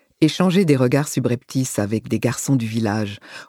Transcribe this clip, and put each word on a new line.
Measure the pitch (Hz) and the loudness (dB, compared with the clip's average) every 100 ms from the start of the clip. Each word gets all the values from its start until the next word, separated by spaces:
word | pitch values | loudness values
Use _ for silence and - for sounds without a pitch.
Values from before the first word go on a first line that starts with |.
| _ _ | _ _
échanger | 156 - 185 180 170 | 0 2 2 4 4
des | 135 | 4
regards | 127 139 151 | 4 2 0
subreptices | - 123 120 - 131 131 - | -2 -2 -2 -4 -4 -2 -2
avec | 104 110 - | -2 -2 -2
des | 107 | -2
garçons | 117 - - 135 | -2 -2 0 0
du | 113 | 0
village | 113 110 107 101 104 - - | -2 -2 -2 -4 -8 -16 -20